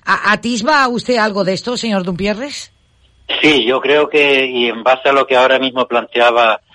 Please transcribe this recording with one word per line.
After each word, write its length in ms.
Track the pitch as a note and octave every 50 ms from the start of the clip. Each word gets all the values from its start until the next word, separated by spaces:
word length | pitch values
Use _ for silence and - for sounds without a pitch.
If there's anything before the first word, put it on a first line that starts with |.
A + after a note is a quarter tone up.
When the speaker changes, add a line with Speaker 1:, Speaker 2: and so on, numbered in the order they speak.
| -
Speaker 1:
¿A-, 260 | - F#3+ - - G3
atisba 560 | G#3+ G#3 A3 A#3 B3 G#3 A3 D4+ D4+ C#4+ C4+ B3
usted 300 | A#3+ G#3+ - - B3 A3+
algo 260 | G#3+ A3 G3 G3+ F#3
de 80 | F3+
esto, 240 | F#3+ - - A#3+ B3
señor 260 | - A#3 A3+ G3+ F#3+
Dumpierres? 680 | F3+ F#3+ F3+ D#3 G3 G#3 G#3+ G#3+ C4+ C#4+ - - - - _ _ _ _ _ _ _ _ _ _ _ - - -
Speaker 2:
Sí, 220 | D3+ D3+ D3+ C3 A2
yo 140 | A#2+ C3 B2+
creo 280 | C3+ C3+ D3 D3+ D3+ D3
que, 380 | - D3+ C#3+ C#3+ C#3 C3 C3
y 220 | B2+ B2+ B2 A#2+ A#2+
en 140 | A2 A#2
base 260 | A2 B2+ C3 B2+ - C#3+
a 40 |
lo 140 | C#3 C#3 B2+
que 100 | - C3
ahora 220 | B2+ B2+ C3 C3 B2+
mismo 280 | C3+ C3 B2 B2+ A#2+
planteaba 720 | - A#2+ A#2+ A#2 - - A#2+ A#2 A#2+ A#2 A#2 A#2+ A2 G#2+ - _ _